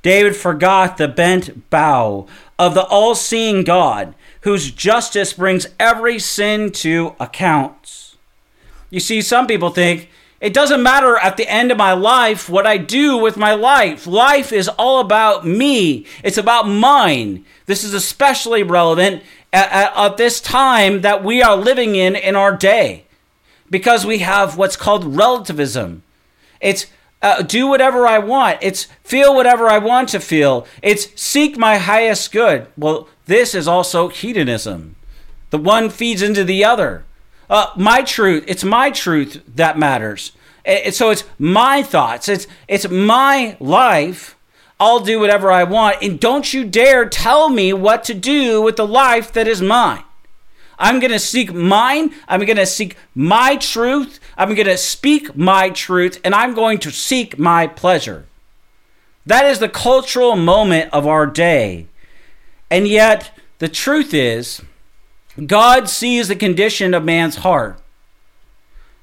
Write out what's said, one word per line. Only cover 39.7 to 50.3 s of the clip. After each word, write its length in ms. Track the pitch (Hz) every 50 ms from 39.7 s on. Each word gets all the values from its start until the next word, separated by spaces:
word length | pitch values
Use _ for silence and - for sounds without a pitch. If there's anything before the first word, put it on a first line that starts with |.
| 151 156
matters. 540 | 151 143 131 120 110 107 104 95 - - _ _ _ _ _ _ _
A-, 240 | - 190 - - 202
so 200 | - - 247 220
it's 140 | 214 - - - - -
my 440 | 143 160 185 208 240 269 277 285 277
thoughts. 460 | 277 - 165 135 113 117 123 - 202
It's, 180 | 202 185 190 - - _ _ -
it's 200 | 190 196 - 190
my 680 | 180 185 202 214 226 254 269 277 277 269 254 220 202 -
life. 800 | - 131 165 208 254 247 196 156 147 170 180 - - - - _ _ _ _ _ _ _ _ _
I'll 220 | 190 220 240 240
do 180 | 202 196 226 220
whatever 320 | 208 202 208 202 190 196
I 140 | 185 180 180
want. 380 | 175 196 226 220 208 202 - 202
And 180 | 202 180 147
don't 320 | - 233 254 294 285 - -
you 120 | 269 254
dare 440 | 202 175 214 240 269 269 254 233 208
tell 400 | - - 165 226 277 302 311 311
me 240 | 262 226 190 190 196
what 320 | 190 185 208 220 233 233
to 100 | - 233
do 460 | 190 180 247 285 294 269 240 226 214
with 160 | 220 220 214
the 100 | - 220
life 460 | 208 214 254 269 254 233 233 226 226 -
that 160 | 226 226 220
is 140 | 226 185 185
mine. 400 | 190 220 247 233 170 113 - - - - - - -